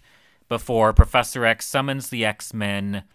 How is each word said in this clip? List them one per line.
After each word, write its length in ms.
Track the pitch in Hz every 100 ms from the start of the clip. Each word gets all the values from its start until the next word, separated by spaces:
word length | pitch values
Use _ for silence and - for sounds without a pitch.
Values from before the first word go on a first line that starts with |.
| _ _ _ _ -
before 420 | 117 - 117 110
Professor 520 | 110 151 127 117 131 117
X 200 | 110 -
summons 440 | 139 139 135 127
the 160 | 120 107
X-Men 800 | 107 - 113 101 101 101 101 -